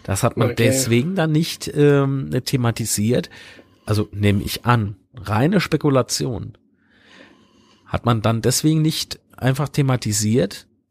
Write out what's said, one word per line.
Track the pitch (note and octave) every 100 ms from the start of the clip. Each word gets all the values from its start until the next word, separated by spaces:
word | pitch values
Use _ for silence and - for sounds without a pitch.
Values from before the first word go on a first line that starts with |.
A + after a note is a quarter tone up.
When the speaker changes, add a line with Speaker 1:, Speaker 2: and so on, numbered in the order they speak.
Speaker 1:
Das | - G2
hat | A#2+ -
man | A2+
Speaker 2:
Okay. | A#2+ A#2
Speaker 1:
deswegen | C3 A#2 A#2 D#3
dann | F#3+ D#3+
nicht, | D3+ E3 - -
ähm, | D3+ D3 C#3+ C#3 C3+ D3+ C3
thematisiert. | - C3 A#2 A#2 A2 - G#2+ B2 F3 - - - - _ -
Also | G#2+ -
nehme | G2+ G#2 G2
ich | - -
an, | A#2+ A#2+ G#2 G#2+ _
reine | - - G#2+ D3 G3
Spekulation. | - D#3 D3+ C3+ A#2+ - C#3+ G#2+ G#2 - _ _ _ _ _ - - _ _ _ _ _ -
Hat | -
man | A2+ A#2
dann | A2 A2+
deswegen | A#2 - D#3 D#3+
nicht | D#3 - - - _ -
einfach | B2+ C3+ C#3+
thematisiert, | - C3+ B2+ A2 G#2 G#2+ A#2+ G3 - - _ _